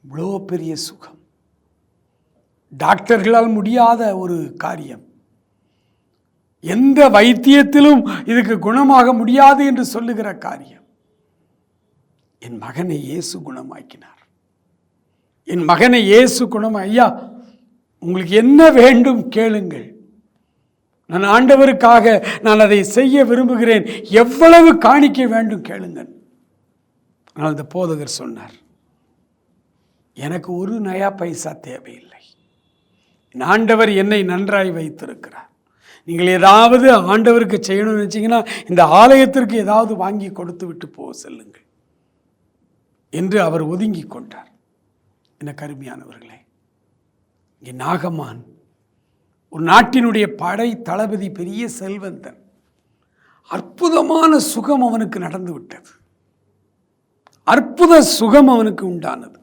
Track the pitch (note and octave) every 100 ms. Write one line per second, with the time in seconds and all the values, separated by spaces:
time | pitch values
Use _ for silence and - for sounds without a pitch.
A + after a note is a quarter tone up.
0 | C#3 C#3+ F3+ G3 F#3+ F3+ D#3+ D#3 - _
1 | - _ _ _ _ _ _ _ _ _
2 | _ _ _ _ _ _ _ C3+ D3+ F#3
3 | - A#3 G3 A3+ A3+ A3 G3+ B3 A#3 A#3
4 | A3+ F#3+ F3+ E3+ C#3+ - - - C#3+ -
5 | _ _ _ _ _ _ _ _ _ _
6 | _ _ _ _ _ _ D#3+ G3+ C4+ B3+
7 | F#3+ G3+ A#3 B3 C#4 C#4+ C#4+ D4 D4 C#4
8 | G3 - - A#3 G#3 G#3+ F3 A#3+ C#4 C4+
9 | B3 A#3+ A3+ C4 C#4 C#4 C#4 B3+ A#3+ A3+
10 | A#3 A3 G#3 F#3 - - - _ _ _
11 | _ _ _ _ _ _ _ _ _ _
12 | _ _ _ _ A#2+ A#2 A2 A#2+ F3+ D3+
13 | - D#3+ E3+ F#3 B2+ B2+ C3 - - _
14 | _ _ _ _ _ _ _ _ _ _
15 | _ _ _ _ - F3 D#3+ F3 B3 B3
16 | G3+ G#3+ B3+ - A#3 G#3+ A3 G#3+ F#3+ A3+
17 | A3+ - - - - _ _ _ _ _
18 | E3+ F#3 E3+ G3+ A#3 D4 D#4+ C4+ A#3+ A#3+
19 | A#3+ A#3 - G#3+ A3+ G#3+ F3+ D3 - -
20 | _ _ _ _ _ _ _ _ _ _
21 | _ E3 G3+ A3 B3+ C4+ C4+ C4+ A#3 A#3
22 | G#3+ G#3+ - - G#3+ G#3+ G#3+ G#3 G3 A#3
23 | C4 C#4+ B3 A#3+ B3+ A#3+ A#3 A3 - -
24 | - G3+ A#3+ C4+ E4 E4+ E4 - - C#4+
25 | C#4+ C4 B3 A3+ A3 G3 - G3 F#3 E3
26 | - - _ _ _ _ _ _ _ _
27 | _ _ _ - D3+ D3 - F3 F3+ D#3
28 | C#3 - B2+ A2+ - _ _ _ _ _
29 | _ _ _ _ _ _ _ _ _ _
30 | _ - C#3+ F3 - F3 G3 A3+ G3+ F#3+
31 | G3 G3 E3+ D#3+ D#3 - - B2+ B2+ A#2+
32 | _ _ _ _ _ _ _ _ _ _
33 | _ _ _ B2+ C3 G#3 A3+ A3 A3 G3
34 | G3 G#3 F#3+ F3+ G3 G3+ F#3+ E3 D#3+ D#3
35 | - - - - - _ _ _ _ _
36 | - E3 F3+ F#3 F#3+ G#3 A#3 B3 C4 A#3
37 | F3+ G#3 A3+ A#3 G#3+ G3+ - F#3+ G#3+ G#3+
38 | G3+ G#3 A3 A#3 A3 - - F3 D#3+ E3+
39 | A#3 C4+ C4 C4+ A#3 A3+ G3 G#3+ A3+ G#3
40 | F#3 G#3 G3 F#3+ F3 F3 F3+ E3 - -
41 | C#3+ - - A#2 G#2+ _ _ _ _ _
42 | _ _ _ _ _ _ _ _ _ _
43 | _ D#3 F#3 G#3 E3+ D#3+ D#3 F3+ A3 F3+
44 | - B2 - - _ _ _ _ _ _
45 | _ _ _ _ D3 C#3+ D3 C#3 C3 -
46 | - A2+ A2+ _ _ _ _ _ _ _
47 | _ _ _ _ _ _ B2+ B2+ C3+ F3+
48 | F3 E3 C3 A#2 - _ _ _ _ _
49 | _ _ _ _ _ - E3 G3 A#3+ C4
50 | A#3 G#3+ G3+ - F3 G3+ A#3 A3 - F3+
51 | G#3+ G#3 F#3+ E3+ F3 F3 A#3 - F#3+ G3+
52 | F#3+ - - _ _ _ _ _ _ _
53 | _ _ _ _ _ E3 - _ F4 D#4+
54 | - D#4+ D#4+ D4+ - A3+ A3+ C#4 B3 A3+
55 | G#3+ G3 F3 F3+ F3+ D3 A2+ - _ _
56 | _ _ _ _ _ _ _ _ _ _
57 | _ _ _ _ - A#3+ - - F4 E4
58 | C4+ - A3 C4 C4+ A#3+ A3 - F#3+ F3
59 | C#3+ - - _